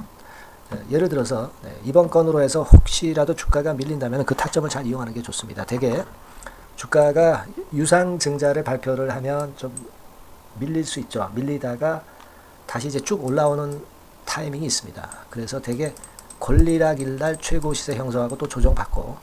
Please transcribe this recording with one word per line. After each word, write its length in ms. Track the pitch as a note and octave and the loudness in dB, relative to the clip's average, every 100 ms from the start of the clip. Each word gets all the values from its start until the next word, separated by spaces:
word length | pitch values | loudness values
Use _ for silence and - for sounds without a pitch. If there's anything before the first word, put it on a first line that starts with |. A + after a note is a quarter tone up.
| A3 - - - - - - | -18 -20 -20 -20 -20 -20 -14
네, 140 | G#2+ - | -12 -4
예를 180 | C#3+ F3+ | 0 0
들어서, 420 | D3 A2+ B2 B2 - | -2 -2 -4 -6 -12
네, 160 | - - | -18 -12
이번 260 | A2 D3+ E3+ | 0 4 6
건으로 300 | E3 D#3+ D#3 | 4 4 4
해서 220 | C3+ D#3 | 2 2
혹시라도 720 | - - - - E3 D3+ D3 | 10 10 10 2 0 0 0
주가가 400 | E3 - D3 D3+ | 0 0 0 0
밀린다면은 500 | C#3 C#3 D3 B2 C3 | -2 -4 -4 -4 -2
그 100 | C3 | -2
타점을 340 | - - E3 D3+ | -2 -2 -2 -2
잘 160 | C3 B2 | -4 -6
이용하는 260 | C3 A#2 | -6 -8
게 80 | A#2 | -10
좋습니다. 420 | A#2 - A2 G2+ | -10 -10 -10 -10
되게 400 | G2+ B2+ B2+ C3+ - - - - - - - - | -6 -2 0 -2 -4 -12 -20 -18 -18 -18 -20 -16
주가가 680 | - D3+ D3 D3 E3 D#3+ - - G4 | 0 4 4 6 4 4 -2 -12 -6
유상증자를 920 | D3 D3+ F3 F3+ F3 C#3+ C#3+ C#3+ C#3+ | -2 2 4 2 0 -2 0 0 0
발표를 500 | D3 C3 C3+ C3 C3+ C3 | -2 -4 -2 -2 -2 -4
하면 360 | C3 C#3+ D3 C#3 | -4 -4 -6 -10
좀 180 | C3 A#2+ A#2 - - - - - - G#2+ | -12 -12 -18 -20 -20 -20 -20 -20 -18 -10
밀릴 260 | C#3+ D#3+ | -6 -4
수 160 | D3+ - | -4 -6
있죠. 300 | - A#2 F#2+ | -6 -6 -6
밀리다가 680 | G#2+ C#3 D3 C3 A#2+ D#3 D#3+ - - - - - - - | -4 -4 -4 -4 -4 -2 -4 -8 -20 -20 -20 -20 -20 -10
다시 200 | - C#3 | -8 -4
이제 140 | C#3 | -4
쭉 240 | - G#3 | -2 -2
올라오는 580 | B2+ C#3+ D3 D3 D3 D3 - - - - | 0 2 2 0 -4 -8 -14 -20 -20 -16
타이밍이 400 | - D3 D3+ C#3+ D#3 | -10 -8 -6 -6 -4
있습니다. 420 | - G#2 - - - - | -4 -6 -12 -16 -16 -14
그래서 300 | A#2 A2+ C3 | -12 -8 -8
되게 340 | B2 A#2+ D3+ - - - - - | -6 -4 -6 -8 -18 -20 -20 -8
권리락일 800 | - D3 E3 E3 D#3+ C#3+ C3+ C3+ | 2 6 6 6 2 2 -4 -4
날 180 | D#3 D#3 | -4 -4
최고 340 | - E3+ D3+ | 0 2 2
시세 220 | D3 - B2 | -2 -4 -4
형성하고 420 | C3 A#2+ A#2+ C3+ | -4 -2 -2 -4
또 80 | C#3+ | -6
조정받고 680 | C3 - - - - - C#3+ | 2 4 4 0 -2 -4 -8